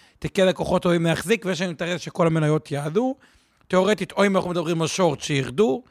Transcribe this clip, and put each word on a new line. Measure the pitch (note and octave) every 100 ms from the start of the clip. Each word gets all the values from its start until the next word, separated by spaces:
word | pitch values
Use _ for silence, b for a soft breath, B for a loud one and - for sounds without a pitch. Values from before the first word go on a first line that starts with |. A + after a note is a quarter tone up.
| b b
תקל | - -
לקוחות | F#3 F3 D3+ F3+
או | F3+ E3+
אם | E3
להחזיק, | D#3+ E3 A3+
ויש | F3+ E3
לנו | F#3
אינטרס | D3+ E3+ F3
שכל | - - E3
המניות | D#3+ D3+ D#3 -
יעלו, | C#3 D3 F3 C4 C#4 b b b b -
תיאורטית, | F3+ F#3+ G3+ F3+
או | - G3+
אם | F#3+
אנחנו | F3+
מדברים | F3+ D#3+ E3
על | D#3+
שורט | - F3 C#3
שירדו, | - C#3 C3 B2+ A3+ B3+ -